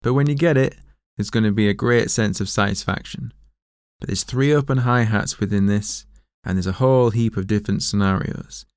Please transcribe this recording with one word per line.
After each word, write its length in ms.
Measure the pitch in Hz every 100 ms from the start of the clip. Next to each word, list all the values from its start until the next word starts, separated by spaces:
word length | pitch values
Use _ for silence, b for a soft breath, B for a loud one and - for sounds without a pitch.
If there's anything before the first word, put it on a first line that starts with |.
but 100 | 123
when 160 | 135 147
you 60 | 143
get 200 | 170 160
it, 200 | 175 - - _ _ -
it's 140 | 101
gonna 200 | 117 107
be 160 | 101 104
a 60 |
great 380 | 101 120 120 -
sense 280 | - 104 92
of 80 | 95
satisfaction. 840 | - 101 101 - 101 - - 113 - _ _ _ _ _ _
But 100 | -
there's 120 | 98
three 320 | - 123 139
open 240 | 147 139 131
hi-hats 640 | 123 123 110 107 - -
within 260 | 98 101 98
this, 400 | 104 104 - - _ _ _
and 120 | - 92
there's 120 | 90
a 60 |
whole 360 | 92 131 131 120
heap 280 | 110 113 -
of 100 | 95
different 340 | 107 - 98
scenarios. 840 | - 101 98 95 - - - - -